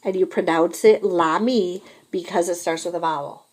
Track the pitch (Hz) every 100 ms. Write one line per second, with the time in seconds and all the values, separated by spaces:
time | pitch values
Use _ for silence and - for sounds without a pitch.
0 | 202 190 185 - 180 165 170 - 220 214
1 | 202 175 160 165 220 247 180 180 - -
2 | _ 190 175 185 175 175 - 165 175 175
3 | 165 151 139 110 _